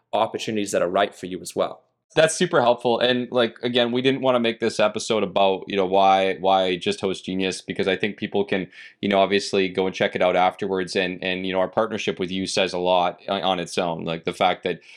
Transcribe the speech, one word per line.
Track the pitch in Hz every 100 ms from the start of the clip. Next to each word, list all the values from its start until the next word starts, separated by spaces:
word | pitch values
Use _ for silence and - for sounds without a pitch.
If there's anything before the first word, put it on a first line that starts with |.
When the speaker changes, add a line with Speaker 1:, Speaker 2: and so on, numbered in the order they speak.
| _
Speaker 1:
are | 104
opportunities | 110 113 - 107 98
that | 95
are | 87
right | 95 104 -
for | 90
you | 90
as | 87 98
well. | 90 - _ _ _ 147
Speaker 2:
That's | 160 -
super | 180 165
helpful. | 120 123 123 113
And, | 123 123 123
like, | 123 117 -
again, | 123 123 120
we | 123
didn't | 131 135
wanna | 131 123
make | 117 113
this | 113 -
episode | 104 104 - 110
about, | 98 98 98 95 -
you | 98
know, | 92
why, | 98 98 95 95 90
why | 95 95 92 90
just | 104 98
Host | 98 92
Genius, | - 92 95 87
because | - 90 95
I | 92
think | 107 -
people | 107 104
can, | 101 98 87 - - _
you | 101
know, | 98
obviously | 95 101 - 101 92
go | 95 95
and |
check | - 101 95
it |
out | 92 90
afterwards. | 92 - 98 95 87 101
And, | 90 90
and, | 92 92 95
you |
know, | 92
our | 92
partnership | - 110 107 - 92
with | 90
you | 95 92
says | - 92
a | 90
lot | 90 92 87 85 -
on, | 98
on | 95 90
its | 85 -
own. | 87 82 87
Like, | 82 -
the |
fact | - 92 87
that | 90 85 -